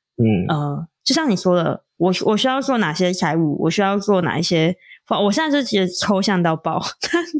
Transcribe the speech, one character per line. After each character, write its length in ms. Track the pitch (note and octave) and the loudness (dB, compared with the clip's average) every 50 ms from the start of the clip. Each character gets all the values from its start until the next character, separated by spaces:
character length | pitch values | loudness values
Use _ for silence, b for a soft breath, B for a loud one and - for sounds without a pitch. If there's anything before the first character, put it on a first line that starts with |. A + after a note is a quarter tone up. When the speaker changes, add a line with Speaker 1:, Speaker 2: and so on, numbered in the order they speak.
| _ _ _ | _ _ _
Speaker 1:
嗯。 300 | - A#2 A2 - - - - | 2 2 4 4 2 0 0
Speaker 2:
呃， 380 | D#3+ D3 D3 C#3+ C#3+ D3+ E3 - _ _ - | -2 -2 -2 -4 -4 -6 -8 -12 _ _ -4
就 100 | - C4+ | -2 0
像 160 | E4 D#4+ C4 | 0 2 0
你 60 | F#3+ | 0
说 200 | F3+ - F#3 F3+ | 0 2 2 2
的， 280 | F3 E3 C#3+ - - _ _ _ | 2 2 0 -4 -6 _ _ _
我， 160 | - E3 F#3 F3+ - - | -2 0 0 0 0 0
我 120 | - G#3+ | 0 0
需 100 | G#3 B3+ | 2 2
要 140 | C4 C4 C#4 | 0 0 -2
做 160 | C4 C4+ B3+ | -2 0 0
哪 160 | A3+ F#3+ D3+ D#3 | 0 0 0 0
些 200 | F#3+ F#3 F3+ F#3 | 0 0 0 0
财 220 | - F#3 D3+ D#3 | 0 0 0 0
务， 260 | E3 E3 D3 C#3+ - - | 2 0 0 0 0 -2
我 60 | E3 | -2
需 120 | E3+ G#3+ | 0 2
要 180 | G3 G3 G3+ G#3 | 0 0 0 0
做 220 | G3+ G#3 G3+ F3+ | 0 2 2 2
哪 180 | F3 B2 - D3 | 2 0 -2 -2
一 20 | |
些， 340 | F3 - F3+ D#3+ D#3+ E3+ F3+ B B B B B B - - - - | -2 0 2 2 2 0 0 B B B B B B -4 -2 0 0
我 60 | D4+ | 0
现 120 | G#3+ D4+ D#4+ | 0 0 0
在 180 | D#4 C#4 C#4+ | 0 0 0
就 40 | B3 | 0
觉 160 | - A3 G3 | 0 0 0
得 60 | F#3 | 0
抽 340 | F3+ F3+ - - - G3+ F#3+ | 0 -2 -4 -2 0 0 0
象 200 | G#3 A#3 F#3+ F3 | 2 2 2 2
到 140 | E3+ E3 D#3+ | 2 0 0
爆， 260 | D#3 - D#3+ D#3+ E3+ - - | -2 -2 -4 -4 -4 -6 -6
<laughs> 200 | - - - - | -10 -10 -8 -2
但 120 | E4 F4 E4 E4+ D#4+ | -2 -2 -2 -2 -6